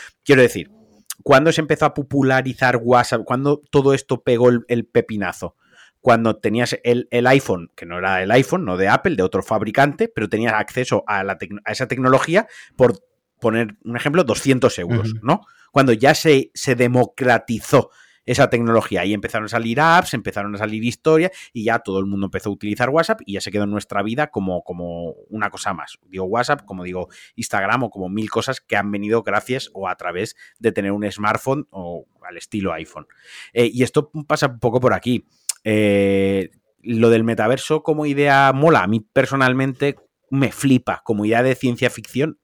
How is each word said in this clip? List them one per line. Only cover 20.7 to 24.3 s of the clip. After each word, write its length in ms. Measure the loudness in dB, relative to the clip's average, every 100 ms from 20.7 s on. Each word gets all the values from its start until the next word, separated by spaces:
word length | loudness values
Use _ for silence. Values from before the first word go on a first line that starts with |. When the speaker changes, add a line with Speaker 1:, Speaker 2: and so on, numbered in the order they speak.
| -4
Speaker 1:
historias 480 | -6 -2 2 2 2 -6 -14
y 100 | -6
ya 160 | -2 -2
todo 200 | -2 -4
el 80 | -4
mundo 180 | -4 -6
empezó 240 | -6 -8
a 20 |
utilizar 380 | -8 -6 -2 0
WhatsApp 320 | 0 0 -4 -6
y 80 |
ya 80 | -10
se 100 | -6
quedó 120 | -4
en 60 | -4
nuestra 320 | -4 -6 -6
vida 260 | -4 -4
como, 360 | -4